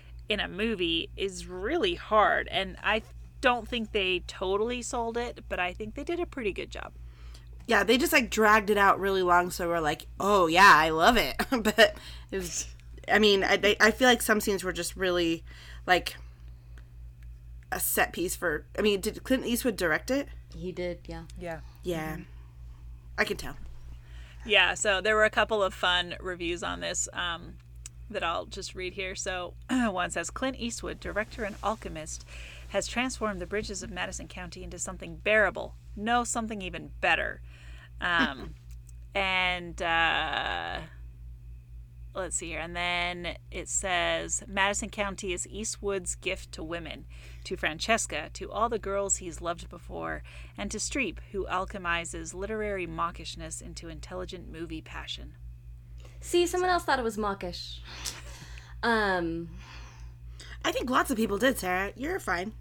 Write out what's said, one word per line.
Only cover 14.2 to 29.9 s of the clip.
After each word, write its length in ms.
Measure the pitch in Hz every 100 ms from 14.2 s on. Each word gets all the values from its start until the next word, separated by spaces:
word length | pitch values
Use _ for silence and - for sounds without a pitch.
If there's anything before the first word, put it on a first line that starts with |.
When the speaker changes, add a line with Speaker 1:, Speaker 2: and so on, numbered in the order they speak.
Speaker 2:
some 200 | - 214
scenes 220 | 214 190
were 100 | 185
just 220 | 175 170 -
really, 460 | 185 175 170 165 - - - - -
like, 280 | 180 - - - - - - - - - - - - - - - - -
a 80 | 185
set 320 | - - 185
piece 220 | - 175 -
for, 300 | 180 151 - -
I 40 |
mean, 180 | 208 196
did 220 | 208 -
Clint 220 | - 262 -
Eastwood 300 | 233 254 185
direct 320 | 175 175 -
it? 160 | 269 277 - - 160
Speaker 3:
He 160 | 180
did, 280 | 170 180 170 -
yeah. 160 | 165 165 -
Speaker 1:
Yeah. 200 | 175 165 - -
Speaker 2:
Yeah. 300 | 180 165 160
Speaker 1:
Mm-hmm. 80 | 180 - - - - - - - - - -
Speaker 2:
I 60 | 214
can 120 | 196
tell. 180 | 127 - - - - - - - - - 233
Speaker 1:
Yeah, 280 | 196 180
so 280 | 180 214 190
there 140 | 196 214
were 100 | 214
a 40 |
couple 320 | 233 214 220
of 120 | 190
fun 420 | - 185 180 175 -
reviews 440 | 185 180 170 170
on 160 | 180 175
this, 280 | 170 180 -
um, 400 | - 175 170 165 - - - - - -
that 140 | 202
I'll 220 | 170 175 -
just 260 | 202 -
read 200 | 190 180
here. 200 | 180 185 196
So 380 | 196 185 175 -
<clears throat> 80 | -
one 400 | 254 233